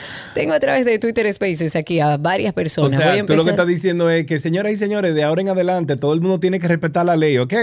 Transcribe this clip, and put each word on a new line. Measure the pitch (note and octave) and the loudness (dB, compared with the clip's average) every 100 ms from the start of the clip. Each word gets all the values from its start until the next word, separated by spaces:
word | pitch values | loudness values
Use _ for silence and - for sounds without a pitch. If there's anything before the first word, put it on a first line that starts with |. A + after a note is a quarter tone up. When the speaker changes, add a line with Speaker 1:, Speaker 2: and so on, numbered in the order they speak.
| - - - | -12 -16 -10
Speaker 1:
Tengo | - D4+ | -6 -2
a | D#4 | 0
través | C#4 C#4 A#3+ | 0 2 2
de | A3 | 0
Twitter | A#3 A#3 G#3 | 0 0 -2
Spaces | G3 G3 D#3+ D#3+ E3 | -2 -2 -2 -2 -2
aquí | D#3 E3+ | -2 0
a | D3 D3 | 2 2
varias | D#3 F#3+ G#3 | 0 0 -2
personas. | F3 E3 - C#3+ | -2 -4 0 0
Speaker 2:
O | C3+ | 2
sea, | D#3 | 2
Speaker 1:
Voy | G3+ | 2
a | G3+ | 2
Speaker 2:
tú | |
lo | D#3 | 2
que | D#3+ | 2
Speaker 1:
empezar | |
Speaker 2:
estás | F3+ F3 | 2 2
diciendo | F3 F#3 F3 E3+ | 0 0 0 2
es | E3 | 0
que, | D3+ D#3+ | 0 -2
señoras | E3 E3+ G#3 | -2 -2 -2
y | G#3 | -2
señores, | G3+ G#3 F#3 | -2 -2 0
de | D#3 | 0
ahora | D3+ D#3+ | 0 0
en | F#3+ | 0
adelante | F#3 F3+ F#3 D#3+ C#3 | 0 0 0 -2 -2
todo | C#3+ | 0
el | D#3 | 0
mundo | F3 F#3 | 0 0
tiene | F3+ F#3 | 0 0
que | E3+ | 0
respetar | E3+ E3 F3 | 0 0 0
la | F3 E3+ | 2 2
ley, | D#3 C3 | 2 2
¿ok? | B2 G3+ | 0 0